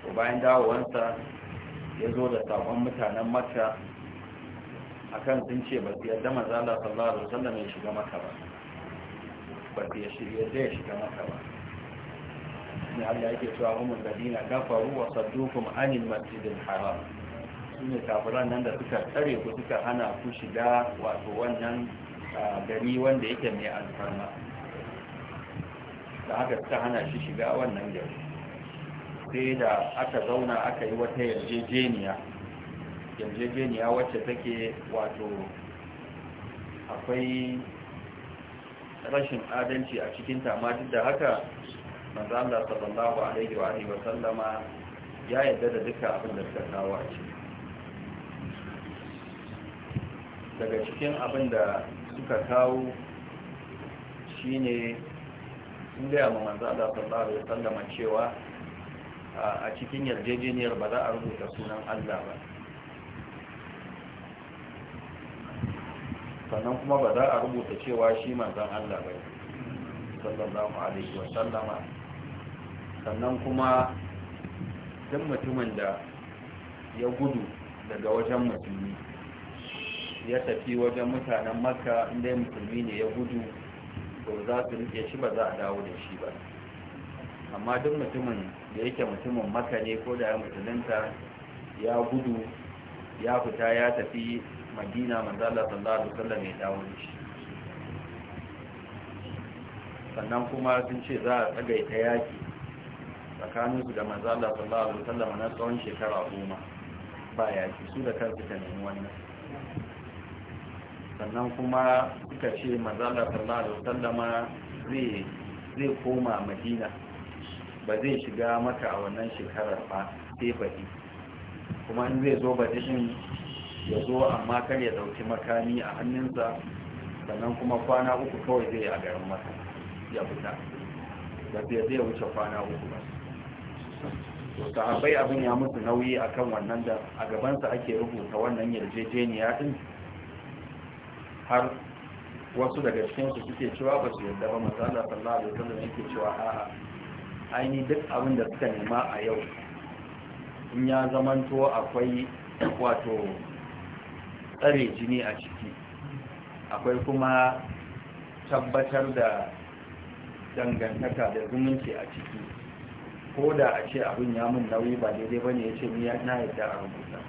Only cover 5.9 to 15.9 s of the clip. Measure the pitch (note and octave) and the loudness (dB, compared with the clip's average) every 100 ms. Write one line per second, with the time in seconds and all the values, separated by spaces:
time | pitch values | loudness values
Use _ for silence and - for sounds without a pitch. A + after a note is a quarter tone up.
5.9 | G2 A2 A2 A#2+ C3 A2 A#2 A#2+ A2+ A2 | -4 -2 0 2 0 2 2 2 2 0
6.9 | G#2+ A#2 G#2+ G#2 B2 B2+ A2 G2+ F#2 G2+ | 2 2 2 -2 -2 0 -2 -4 -6 -4
7.9 | G#2 G#2 F2+ F2+ - - - - - - | -2 -4 -4 -6 -8 -12 -12 -12 -10 -10
8.9 | - - - - - - - - - G2+ | -10 -10 -10 -10 -12 -10 -10 -8 -6 -4
9.9 | A2 G#2 - G#2+ A2 A2 C3 C3+ - - | -4 -6 -6 -6 -2 -2 2 0 0 -4
10.9 | G#2 - - - - - - - - - | -4 -4 -4 -6 -6 -8 -10 -10 -10 -10
11.9 | - - - - - - - - - - | -10 -10 -10 -10 -10 -10 -10 -8 -8 -6
12.9 | A#2+ A2 A#2 A#2 A#2 A#2+ A2 A#2 A2+ B2 | -2 0 2 2 0 -2 2 2 4 0
13.9 | A2+ A2 G#2 A#2+ A2+ G#2+ B2+ C3 A2+ A2+ | -2 -2 -2 -2 -2 0 0 4 4 4
14.9 | C3+ A#2 A2 A2 C3 C3 B2+ A2+ B2 C3+ | 2 0 2 0 2 0 0 -2 2 4